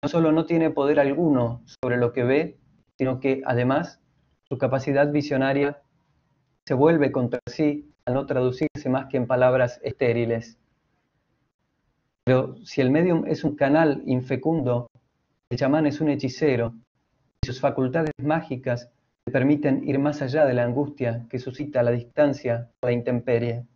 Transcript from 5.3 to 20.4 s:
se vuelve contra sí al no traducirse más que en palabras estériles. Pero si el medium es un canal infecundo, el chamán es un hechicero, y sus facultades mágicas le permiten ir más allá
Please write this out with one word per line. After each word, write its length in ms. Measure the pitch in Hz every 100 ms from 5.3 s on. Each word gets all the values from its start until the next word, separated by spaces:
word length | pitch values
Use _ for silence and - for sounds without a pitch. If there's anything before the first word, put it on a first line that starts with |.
| 135 135 139 143 143 _ _ _ _ _ _ _ _ -
se 80 |
vuelve 400 | 131 147 165 143
contra 260 | - 123 123 -
sí 440 | - 151 147 - _
al 120 | - 127
no 100 | 135
traducirse 640 | 131 127 127 156 - 135
más 160 | 127 131
que 100 | 135
en 120 | 120
palabras 520 | 127 127 127 123 -
estériles. 760 | - - 127 117 113 113 113 - _ _ _ _ _ _ _ _ _ _ _ _ _ _ _ _ -
Pero 320 | 127 - - -
si 160 | -
el 100 | 131
medium 340 | 147 175 165 -
es 180 | 160 151
un 100 | 143
canal 480 | 139 151 160 135 131
infecundo, 840 | 127 127 135 160 165 127 120 123 _ _ _ _ _ _
el 80 | 123
chamán 300 | 135 151 151
es 140 | 143
un 80 | 156
hechicero, 680 | 139 127 127 156 127 117 117 _ _ _ _ _ _
y 60 | -
sus 140 | 123
facultades 500 | 143 131 131 165 156 -
mágicas 720 | 139 160 160 127 131 120 - _ _ _ -
le 80 |
permiten 540 | 131 131 147 147 135 -
ir 120 | 135
más 220 | 143 147
allá 240 | 135 143